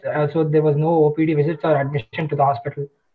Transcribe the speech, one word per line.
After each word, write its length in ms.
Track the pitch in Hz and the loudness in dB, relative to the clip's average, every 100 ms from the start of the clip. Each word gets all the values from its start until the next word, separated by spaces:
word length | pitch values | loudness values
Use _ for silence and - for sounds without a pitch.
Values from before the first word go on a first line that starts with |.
| 135 | -6
uh, 240 | 151 147 | -2 -2
so 140 | 165 151 | 0 2
there 160 | 151 | 2
was 160 | 151 147 | 2 2
no 160 | 160 165 | 2 2
O 60 | 151 | 2
P 160 | 151 160 | 2 0
D 80 | |
visits 320 | 151 147 160 165 | 0 0 0 0
or 100 | 143 | 0
admission 540 | 139 143 - - 151 | 0 -4 -8 -8 -4
to 60 | 143 | 0
the 80 | 139 | 0
hospital. 420 | 139 143 143 143 _ _ | 0 -6 -10 -12 _ _